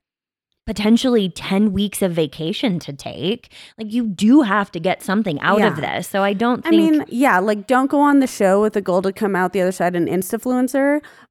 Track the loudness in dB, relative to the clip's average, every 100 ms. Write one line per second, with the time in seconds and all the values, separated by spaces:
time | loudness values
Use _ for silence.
0 | _ _ _ _ _ _ -10 -2 2 2
1 | 4 0 0 -6 -4 0 0 0 -4 -2
2 | -2 0 -4 -4 -8 -4 -2 -4 -6 -12
3 | -12 -6 -6 -6 -10 -20 -20 -14 -6 -4
4 | -4 0 6 6 4 0 -2 -4 -2 -2
5 | -2 -2 -2 -2 0 2 2 0 -4 -6
6 | -4 -2 -2 0 -2 -2 2 2 4 0
7 | -2 0 2 2 2 -2 0 0 2 2
8 | 4 4 2 0 2 4 2 -2 0 0
9 | 0 -2 -2 0 -2 0 -2 0 -2 0
10 | -2 -2 -4 -6 -2 -2 0 0 0 0
11 | -4 -20 _